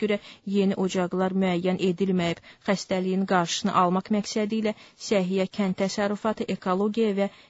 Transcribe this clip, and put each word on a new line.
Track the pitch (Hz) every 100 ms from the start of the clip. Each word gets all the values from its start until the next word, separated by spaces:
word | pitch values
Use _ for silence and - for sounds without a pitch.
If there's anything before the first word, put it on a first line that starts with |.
görə | 214 202 - - 196
yeni | 202 190
ocaqlar | 185 185 190 175 185 185 190
müəyyən | 190 175 180 180 190
edilməyib. | 175 190 180 170 165 - - -
Xəstəliyin | 190 - 185 185 185 190
qarşısını | 185 170 - 190 -
almaq | 180 185 - 208
məqsədi | - 220 208 220
ilə | 214 214 - - -
Səhiyyə | 202 185 190 190
Kənd | - 196 185
Təsərrüfatı, | 190 - 202 208 220 214 -
Ekologiya | 190 190 185 214 220 220 196
və | 196 -